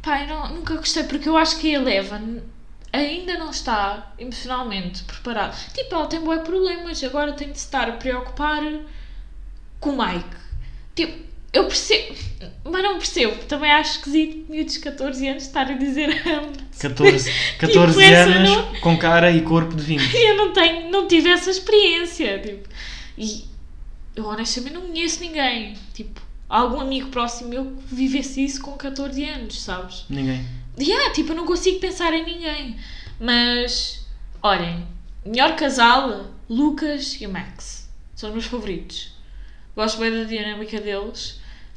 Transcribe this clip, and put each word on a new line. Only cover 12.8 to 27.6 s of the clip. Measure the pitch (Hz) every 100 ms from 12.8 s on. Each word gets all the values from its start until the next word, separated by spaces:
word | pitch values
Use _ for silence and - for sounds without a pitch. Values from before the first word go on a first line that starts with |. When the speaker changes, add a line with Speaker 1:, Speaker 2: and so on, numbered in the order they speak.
Speaker 1:
não | 403 349
percebo, | - 349 226 214 -
também | 294 294
acho | 294 302 -
esquisito | 285 311 320 - -
miúdos | 311 311
de | -
catorze | 294 277 269 262 269
anos | 269
estar | - 302 262
a | 262
dizer | 277 269 302 311 339
amo-te. | 302 294 - - -
Speaker 2:
Catorze, | 143 123 196 135 123
Speaker 1:
<laughs> |
Tipo, | - - -
Speaker 2:
catorze | 165 - 170 165
Speaker 1:
essa | 392 175 180
Speaker 2:
anos | - -
Speaker 1:
não | 427 440 -
Speaker 2:
com | 170 160
cara | 170 170 175
e | 165
corpo | 160 165 165 160
de |
vinte. | 151 151 131
Speaker 1:
<laughs> | 480
Eu | 440 403
não | 392
tenho, | 392 330 330 339
não | 392 359
tive | 330 320
essa | 349 370
experiência, | 381 392 427 381 339 339 - 247 196
tipo. | 214 196 - - - - - -
E | 214 214 - - - - - - - -
eu | 214
honestamente | 214 233 254 262
não | 339
conheço | 359 320 339 -
ninguém, | 349 311 262 233 202 208 -
tipo, | - 220 - - - -
algum | 214 240 269
amigo | 262 269 -
próximo | 247 240 - 240
meu | 247